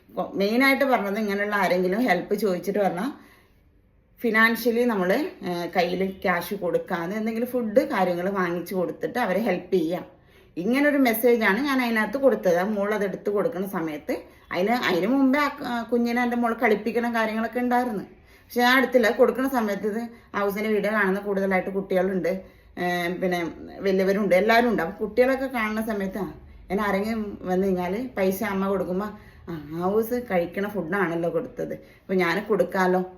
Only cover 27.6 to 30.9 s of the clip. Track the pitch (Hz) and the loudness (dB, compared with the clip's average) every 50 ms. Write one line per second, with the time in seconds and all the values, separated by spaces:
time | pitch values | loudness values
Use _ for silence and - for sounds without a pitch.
27.6 | 196 196 185 180 175 175 190 233 262 247 - 208 190 190 190 - 226 202 196 190 | 2 2 0 0 0 -2 -4 -4 -6 -6 -4 0 0 0 0 0 -2 -4 -2 -2
28.6 | 196 196 202 185 175 170 180 190 214 208 202 - - - - - - 180 165 156 | 0 0 0 -2 -2 -2 -2 -4 -4 -6 -8 -12 -18 -20 -20 -18 -12 -10 -10 -10
29.6 | 143 147 160 170 180 190 208 220 226 226 247 247 247 - 190 175 170 170 - 202 | -10 -8 -6 -4 -2 0 2 0 0 0 -2 -6 -4 -2 0 0 0 -2 -4 -6
30.6 | 202 208 202 190 165 156 | -6 -4 -4 -6 -4 -4